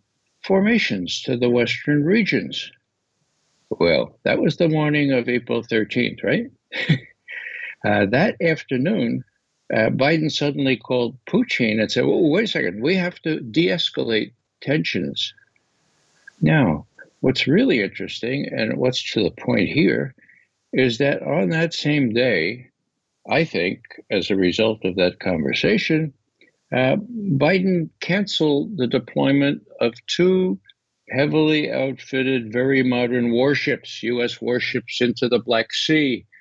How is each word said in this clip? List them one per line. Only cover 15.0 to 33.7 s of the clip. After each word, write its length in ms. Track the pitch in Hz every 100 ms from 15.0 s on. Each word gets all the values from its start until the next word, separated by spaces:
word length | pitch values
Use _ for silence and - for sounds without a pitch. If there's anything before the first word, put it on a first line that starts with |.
| 73 69 - - _ _ _ _ _ _ _ _ - -
Now, 420 | 156 156 113 76 - - - _
what's 260 | 131 131 -
really 340 | 170 262 139
interesting, 680 | 98 - 98 - 113 139 -
and 240 | - 113 131
what's 360 | 127 127 -
to 100 | -
the 80 | 90
point 400 | - - 120 90
here, 440 | - 180 60 69 - _ _ _ _ _
is 240 | - 131 113
that 240 | 139 -
on 260 | 143 147 190
that 220 | 165 165
same 400 | - 147 147 127
day, 540 | 110 127 95 80 120 127 _ _ _ _ _ -
I 180 | 131
think, 360 | 165 98 87 117 - - -
as 200 | 104 85
a 60 | 95
result 480 | 90 85 110 110
of 120 | 95 92
that 220 | 90 -
conversation, 920 | - 85 71 - 151 208 - 160 156 - _ _ _ _ _
uh, 220 | 127 131 - - 240 202 143
Biden 500 | 147 190 190 180 160 -
canceled 760 | - 185 196 - 156 143 160 196
the 120 | 123
deployment 760 | 131 123 - 135 139 143 - - -
of 140 | 117 113 -
two 540 | - 180 185 185 190 _ _ _ _ -
heavily 640 | 127 147 151 156 156 151
outfitted, 800 | 131 135 123 - 135 131 131 110
very 300 | 117 131 135
modern 500 | 127 123 123 123 120
warships, 720 | 117 135 139 -